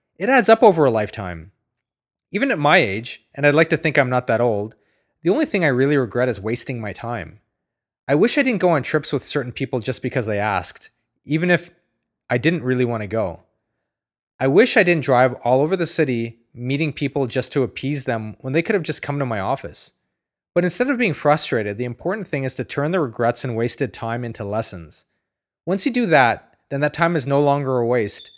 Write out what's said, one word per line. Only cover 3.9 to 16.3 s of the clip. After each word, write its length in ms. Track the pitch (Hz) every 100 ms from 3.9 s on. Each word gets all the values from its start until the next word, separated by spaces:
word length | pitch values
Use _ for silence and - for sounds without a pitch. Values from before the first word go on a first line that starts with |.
| 143
I'm 120 | 127
not 160 | 127 123
that 140 | 113
old, 340 | 120 104 107 - _ _ _ _
the 80 | 160
only 140 | 240
thing 180 | 311 202
I 60 | 160
really 280 | 127 139 147
regret 320 | 117 120 127
is 120 | 98
wasting 400 | 104 123 - 120
my 120 | 104
time. 480 | - 117 117 80 - _ _ _ _ _ _ -
I 60 |
wish 240 | 147 233 302
I 40 |
didn't 180 | 254 202
go 100 | 180
on 120 | 151
trips 300 | - 151 -
with 140 | 139 -
certain 260 | 147 123
people 280 | - 131 127
just 220 | 110 120
because 220 | 127 135 107
they 120 | 104
asked, 520 | 104 95 - - - _ _ _
even 260 | - 156 180
if 200 | 175 - _ _ _ _ _ -
I 80 | 123
didn't 240 | 151 170
really 220 | 127 127
want 180 | 120 117
to 40 | 101
go. 340 | 110 95 82 _ _ _ _ _ _ _ _ _ -
I 60 | 135
wish 280 | 160 247 233
I 60 |
didn't 220 | 175 170
drive 300 | 135 123 127 123
all 160 | 120 131
over 160 | 151 185
the 100 | 165
city 520 | - 139 117 113